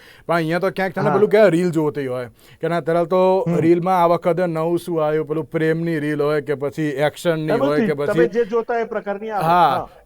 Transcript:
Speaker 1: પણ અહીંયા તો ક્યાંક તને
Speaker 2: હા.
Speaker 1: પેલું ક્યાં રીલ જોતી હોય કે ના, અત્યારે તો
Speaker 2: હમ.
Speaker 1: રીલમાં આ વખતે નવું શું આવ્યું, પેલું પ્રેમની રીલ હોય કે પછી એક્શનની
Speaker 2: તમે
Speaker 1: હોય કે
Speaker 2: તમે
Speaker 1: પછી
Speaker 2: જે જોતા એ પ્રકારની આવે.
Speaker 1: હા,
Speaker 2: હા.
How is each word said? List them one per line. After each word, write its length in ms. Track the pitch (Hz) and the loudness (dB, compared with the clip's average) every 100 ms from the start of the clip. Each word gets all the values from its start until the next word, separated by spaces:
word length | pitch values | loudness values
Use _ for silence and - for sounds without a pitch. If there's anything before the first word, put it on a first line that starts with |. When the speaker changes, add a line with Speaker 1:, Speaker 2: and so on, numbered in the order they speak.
| - - - | -20 -16 -4
Speaker 1:
પણ 80 | |
અહીંયા 240 | 170 160 175 | -2 0 0
તો 120 | 185 | -2
ક્યાંક 240 | 185 190 | -2 -4
તને 100 | 190 | -2
Speaker 2:
હા. 100 | 156 | 0
Speaker 1:
પેલું 140 | 139 208 | 2 4
ક્યાં 200 | 208 208 | 6 6
રીલ 220 | 160 180 | 4 0
જોતી 360 | 165 151 147 135 | 0 -2 -2 -6
હોય 240 | 127 120 _ - - | -6 -8 _ -20 -8
કે 80 | 160 | -4
ના, 80 | 170 | -2
અત્યારે 300 | 151 170 170 | 0 0 2
તો 380 | 185 185 190 165 | 2 4 2 0
Speaker 2:
હમ. 80 | 170 | 0
Speaker 1:
રીલમાં 460 | 160 170 175 185 | 2 2 2 2
આ 40 | 170 | 2
વખતે 400 | 170 180 170 180 | 2 0 0 -2
નવું 320 | 160 165 170 | -2 -2 -2
શું 280 | 175 160 151 | -2 -2 0
આવ્યું, 220 | 156 147 | 0 -2
પેલું 160 | 151 | -6
પ્રેમની 560 | 151 165 160 165 170 160 | -4 -2 0 0 -2 -2
રીલ 220 | 147 151 | -2 -2
હોય 180 | 147 151 | 0 -2
કે 140 | 143 | -2
પછી 280 | 135 143 139 | -4 -4 -4
એક્શનની 640 | 151 135 147 - 175 160 156 | -4 0 -2 0 -2 -2 0
Speaker 2:
તમે 120 | 240 | 0
Speaker 1:
હોય 280 | 277 294 214 | 2 2 0
કે 80 | |
Speaker 2:
તમે 120 | 143 147 | 0 0
Speaker 1:
પછી 220 | 208 240 | 2 2
Speaker 2:
જે 160 | 220 | 2
જોતા 300 | 220 233 220 | -2 -2 -2
એ 100 | 381 | -4
પ્રકારની 460 | 226 214 202 202 220 | -4 -6 -6 -8 -6
આવે. 140 | 208 | -2
Speaker 1:
હા, 320 | 160 175 160 131 | 2 4 4 2
Speaker 2:
હા. 120 | 131 - | -6 -14